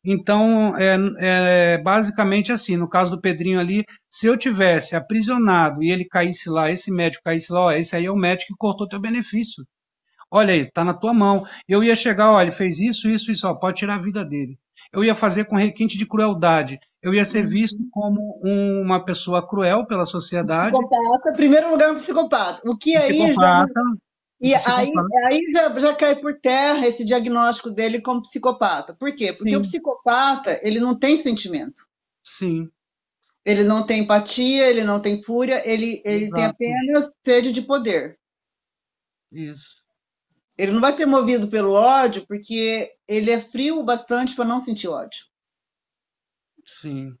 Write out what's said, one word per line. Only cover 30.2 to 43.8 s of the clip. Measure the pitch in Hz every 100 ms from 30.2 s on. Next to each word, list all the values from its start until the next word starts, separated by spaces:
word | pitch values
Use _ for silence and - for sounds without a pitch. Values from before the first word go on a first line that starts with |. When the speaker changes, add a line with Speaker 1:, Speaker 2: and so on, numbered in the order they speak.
| 277 262 269 156
Speaker 2:
ele | 214 220
não | 247 240
tem | 269 311
sentimento. | 285 214 185 156 - - _ _ _ _
Speaker 1:
Sim. | _ - 185 165 160 _ _ _ _ _ _ _ 196
Speaker 2:
Ele | 202
não | 202 214 214
tem | 220
empatia, | 208 208 208 - 254 269 262
ele | 233
não | 214 208
tem | 208 208
fúria, | 208 233 262 254 226
ele, | 226 226 220 208
ele | 208 214
tem | 170
Speaker 1:
Exato. | 220 -
Speaker 2:
apenas | 240 247 262 294 285 _ 262
sede | 247 254
de | 240
poder. | 254 277 220 165 135 _ _ _ _ _ _ _ _ _ _ _ _
Speaker 1:
Isso. | 151 151 147 - _ _ _ _ _ _ _ _ -
Speaker 2:
Ele | 196
não | 220
vai | 262
ser | 285 294
movido | 254 240 247 208
pelo | 220 196
ódio, | 202 240 269 247 196 -
porque | 208 208 226 226 220 - _ -
ele | 214 214
é | 233
frio | 220 240 285
o | 320